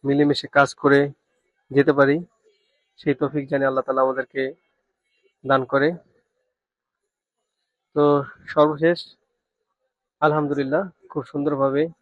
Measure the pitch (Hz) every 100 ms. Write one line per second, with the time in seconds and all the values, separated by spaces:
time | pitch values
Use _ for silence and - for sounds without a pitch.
0 | 139 143 147 139 - - 139 - 139 139
1 | 143 - _ _ _ _ _ 139 143 143
2 | 139 151 175 _ _ _ _ _ _ _
3 | 156 135 143 147 135 139 135 135 127 131
4 | 131 131 131 139 135 - _ _ _ _
5 | _ _ _ _ 135 135 127 139 147 175
6 | _ _ _ _ _ _ _ _ _ _
7 | _ _ _ _ _ _ _ _ _ 147
8 | 147 143 135 - - 151 151 151 160 175
9 | - _ _ _ _ _ _ _ _ _
10 | _ _ 151 151 147 143 135 151 196 _
11 | _ 147 - 147 147 139 135 139 165 -